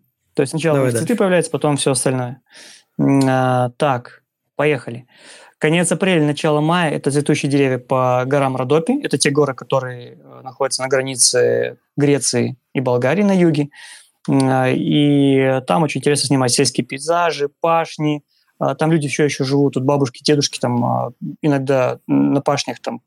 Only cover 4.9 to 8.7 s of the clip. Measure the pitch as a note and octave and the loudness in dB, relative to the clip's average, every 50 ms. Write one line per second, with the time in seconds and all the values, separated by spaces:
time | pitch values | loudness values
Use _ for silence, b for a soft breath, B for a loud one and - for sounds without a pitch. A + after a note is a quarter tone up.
4.9 | A#2+ B2 - B B B B B B B B B B _ - D#3 D#3+ F3 F3 - | -12 -14 -16 B B B B B B B B B B _ 0 2 2 2 2 0
5.9 | F3+ D#3+ G3 F#3+ F#3 D#3+ D3+ D3 D3 - - D#3 D3+ D3+ D3+ D#3+ E3+ F3 F3 D3 | 0 0 0 2 2 2 2 0 0 -2 0 0 0 0 0 0 0 0 0 0
6.9 | C#3+ D3 - C#3+ C3+ D3 C#3+ - D3+ - - C#3+ C#3 C#3+ C#3 C3 B2+ B2 B2+ - | -2 -4 -4 -2 -2 0 0 0 0 0 0 0 2 2 2 2 0 -2 -2 -2
7.9 | C3+ B2+ B2+ B2+ B2 B2+ B2+ C3 C#3+ C#3+ C3+ C3 C3 B2+ B2+ B2+ | 0 0 2 2 2 0 0 0 0 0 0 0 -2 -4 -2 0